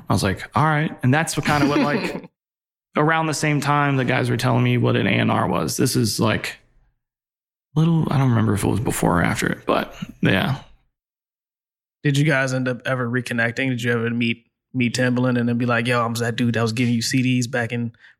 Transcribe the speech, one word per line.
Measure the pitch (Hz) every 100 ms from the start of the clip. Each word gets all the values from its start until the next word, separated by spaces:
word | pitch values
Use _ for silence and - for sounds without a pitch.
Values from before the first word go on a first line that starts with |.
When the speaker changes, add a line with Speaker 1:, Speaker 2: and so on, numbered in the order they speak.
| -
Speaker 1:
I |
was | 101
like, | 101 92 - -
"All | 156
right." | 147 156 -
And | 123
that's | 147 160 -
what | 147
kind | 147
of | 277
what, | 302
like, | 220 143 180 - - _ _ _
<laughs> | _ _ _ -
around | 151 160 160
the |
same | 147 151 147
time | 139 147 143 135
the | 123
guys | 127 123
were | 120
telling | 127 123
me | 123 123
what | 120 120
an | 113
A |
and | 117 113
R | 110 110
was. | 87 78 -
This | 127 127
is, | 113 -
like, | 113 98 - - _ _ _ _ _ _ _ _ _ _ _ 151
little, | 160 165 -
I | 135
don't | 135
remember | 113 110
if | 98
it | -
was | 107
before | 117 - 107 87
or |
after | - - -
it, | - -
but | - - - - -
yeah. | - 95 - 131 - _ _ _ _ _ _ _ _ _ _ _ _ _
Speaker 2:
Did | 147 139
you | 147
guys | 139 135
end | 131 127
up | 123 -
ever | 131 120
reconnecting? | 123 120 120 117 117 135
Did | 123
you | 120
ever | 120 117
meet, | 117 117 117 _ _ _
meet | 127 120 120
Timbaland | 127 123 127 123
and | 120
then | 120
be | 123
like, | 117 120
"Yo, | 123
I'm | 117 113
that | 117 113
dude | 120 113
that |
was | 113
giving | 113 120
you | 117
C | 113 135
Ds | 123 127 120
back | 127 113
in | 120 117 - - _